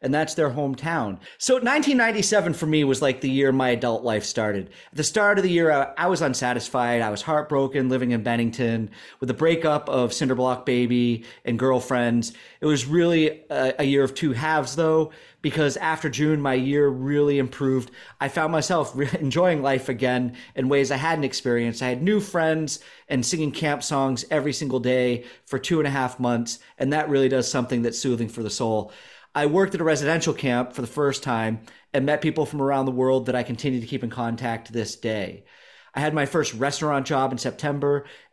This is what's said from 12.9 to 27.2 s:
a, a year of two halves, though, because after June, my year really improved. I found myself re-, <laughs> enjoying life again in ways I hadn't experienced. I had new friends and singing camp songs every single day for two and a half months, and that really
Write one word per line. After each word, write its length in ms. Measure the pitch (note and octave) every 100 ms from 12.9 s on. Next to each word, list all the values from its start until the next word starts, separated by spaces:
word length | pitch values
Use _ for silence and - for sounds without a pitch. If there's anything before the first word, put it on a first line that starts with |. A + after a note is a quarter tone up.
| E3+ E3+ E3 D#3 - -
a, 280 | C#3 C3 C#3
a 60 |
year 200 | C#3 C#3
of 80 | C3
two 200 | - D#3
halves, 440 | A#2+ D#3 D#3 B2+ C#3
though, 340 | D#3+ D#3+ D3+ - - _
because 340 | D3 D#3 C#3+ -
after 300 | E3 D#3+ D#3
June, 300 | A#2+ D3+ D3+
my 140 | C#3
year 340 | C3 C3+ D3 C#3+
really 500 | C3 C3+ D3 D3 C#3+
improved. 520 | B2 - C3+ C3 - - - -
I 80 | C#3
found 240 | E3+ D#3
myself 400 | D#3+ D3 E3+ B2+
re-, 140 | C3 C#3
<laughs> 60 | E3
enjoying 420 | C#3 D#3 F3+ D3+
life 260 | C#3 C3 C3+
again 480 | A#2 B2+ B2+ B2 - -
in 140 | - C3
ways 220 | C#3 C3+
I 60 | C3+
hadn't 280 | E3 D#3+
experienced. 580 | C3+ - B2+ A#2+ A#2 A2+
I 60 | B2+
had 140 | B2
new 180 | F3 G#3+
friends 600 | G3+ E3+ D#3+ D#3+ D3+ - - - -
and 160 | C3+
singing 280 | A#2+ E3 D3
camp 300 | - D#3 C#3+
songs 420 | - C#3 C3+ B2 -
every 220 | D#3 C#3+
single 280 | - C#3 B2+
day 440 | B2+ B2+ B2 A#2+ - - -
for 120 | C3+
two 200 | - D#3+
and 60 | D3
a 40 |
half 300 | C#3 B2+ -
months, 380 | B2 A#2 A#2 - - -
and 140 | C3+
that 160 | D3+ D3+
really 200 | C#3